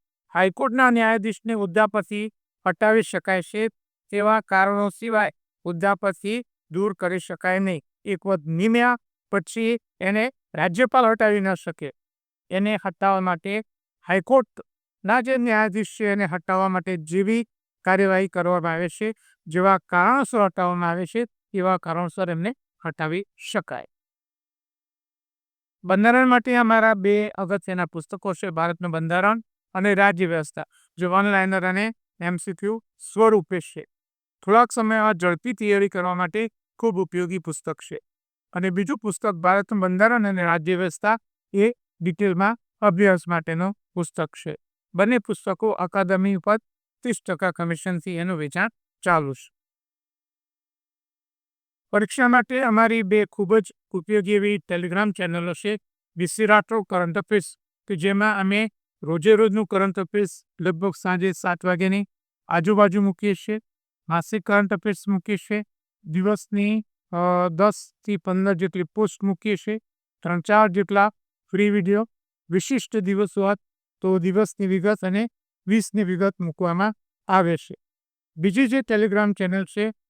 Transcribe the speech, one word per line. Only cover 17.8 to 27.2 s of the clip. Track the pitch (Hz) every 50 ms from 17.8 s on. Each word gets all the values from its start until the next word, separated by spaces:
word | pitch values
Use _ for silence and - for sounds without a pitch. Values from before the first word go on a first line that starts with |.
| -
કાર્યવાહી | 185 190 190 196 190 190 185 196 180
કરવામાં | - 180 170 175 180 175 160 170
આવે | 160 165 180 160
છે, | - - 214 220 220 - _ _ _ _ _
જેવા | 170 156 180 185 196 190 180
કારણોસર | - _ 180 175 180 220 254 277 247 - 247 220 202
હટાવવામાં | 180 - 196 180 175 175 175 175 170
આવે | 170 180 180
છે, | - - 226 240
તેવા | - _ _ _ _ - 190 180 185 185 175
કારણોસર | - 165 165 170 180 165 - 196 185 175
એમને | 165 160 175 220 269 - _ _ _ _ -
હટાવી | 165 - - 156 156 165 190 202 - _
શકાય. | - - - - 202 - - 135 - - - _ _ _ _ _ _ _ _ _ _ _ _ _ _ _ _ _ _ _ _ _ _ _ _ _ _ _ _ _ _ _ _ _ _ _ _ _ _ -
બંધારણ | 180 190 196 208 233 240 254 262 254
માટે | 247 240 - 254 247
અમારા | 240 240 220 226 220 220 220 220
બે | 196 185 202 202 208